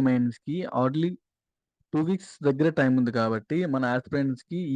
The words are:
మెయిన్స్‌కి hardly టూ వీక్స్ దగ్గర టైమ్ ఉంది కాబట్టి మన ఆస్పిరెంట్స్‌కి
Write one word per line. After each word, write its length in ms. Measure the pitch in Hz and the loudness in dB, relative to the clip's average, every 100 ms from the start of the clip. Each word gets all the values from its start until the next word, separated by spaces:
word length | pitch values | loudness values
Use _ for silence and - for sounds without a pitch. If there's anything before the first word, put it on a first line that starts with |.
| 135 | 2
మెయిన్స్‌కి 480 | 127 123 120 - 170 180 120 | 2 0 -2 -6 -6 -4 0
hardly 320 | 127 147 170 180 _ _ _ _ _ _ _ | 0 0 -2 -4 _ _ _ _ _ _ _
టూ 60 | 151 156 | -2 0
వీక్స్ 240 | 190 - - 143 | -2 -6 -2 -2
దగ్గర 200 | 139 160 156 | 2 2 2
టైమ్ 160 | 131 127 | 2 2
ఉంది 100 | 123 117 | 2 0
కాబట్టి 400 | 113 110 101 156 180 | 0 -2 -2 -2 -2
మన 100 | 135 127 123 | -2 0 -2
ఆస్పిరెంట్స్‌కి 640 | - 143 139 127 - 170 175 | -2 -2 -2 -4 -8 -8 -4